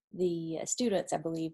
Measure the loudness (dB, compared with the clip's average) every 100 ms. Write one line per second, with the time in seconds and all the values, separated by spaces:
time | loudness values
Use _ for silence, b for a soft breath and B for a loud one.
0 | _ 0 0 2 -2 -4 -4 0 2 2
1 | 2 -2 0 -2 -2